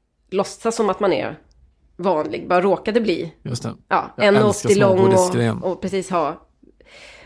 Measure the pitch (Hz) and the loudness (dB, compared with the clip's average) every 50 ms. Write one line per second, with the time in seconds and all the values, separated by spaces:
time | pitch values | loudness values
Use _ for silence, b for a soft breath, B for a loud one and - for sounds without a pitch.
0 | _ _ _ _ _ - 185 196 190 - - - - 226 226 - 220 196 185 - | _ _ _ _ _ -6 -4 -4 -4 -4 -6 -8 -6 -4 -2 0 0 0 0 0
1 | 208 190 160 - - 110 - - _ _ _ _ _ _ _ _ _ _ _ - | 0 0 0 0 -2 -6 -8 -12 _ _ _ _ _ _ _ _ _ _ _ -6
2 | 175 202 175 151 151 - - - - - 180 180 180 202 180 165 - 226 208 240 | -2 -2 0 0 -2 -4 -6 -8 -4 0 0 2 2 2 0 0 0 -2 -2 0
3 | 220 214 165 - 170 165 - _ - 151 120 - - 117 - - _ - 190 175 | 0 0 -2 -2 -4 -10 -12 _ -12 -10 -10 -8 -8 -10 -12 -12 _ -2 -2 -2
4 | - - - - 208 202 202 202 214 208 202 - - 220 202 202 208 196 190 185 | -2 -4 -4 0 2 4 4 6 4 2 2 0 2 2 4 4 4 4 4 4
5 | 190 190 190 185 180 180 180 120 120 117 110 - - 185 175 175 - 185 190 190 | 4 4 4 4 4 2 0 0 0 0 -2 -2 -4 -6 -6 -6 -6 -6 -4 -6
6 | 180 - 190 170 156 139 165 - _ _ _ _ _ - _ _ _ B B B | -4 -4 -2 -2 -2 -4 -6 -8 _ _ _ _ _ -20 _ _ _ B B B
7 | B B B B B | B B B B B